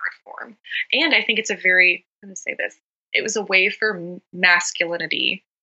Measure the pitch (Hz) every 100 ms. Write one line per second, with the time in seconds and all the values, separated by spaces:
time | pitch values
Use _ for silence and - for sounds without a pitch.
0 | - - - - 240 214 - - - 254
1 | 320 226 220 220 220 196 180 185 180 170
2 | - _ 196 190 - - - - _ _
3 | _ - 220 214 190 190 190 - 220 185
4 | 170 180 - 180 180 175 - - 170 170
5 | 160 - - 196 - _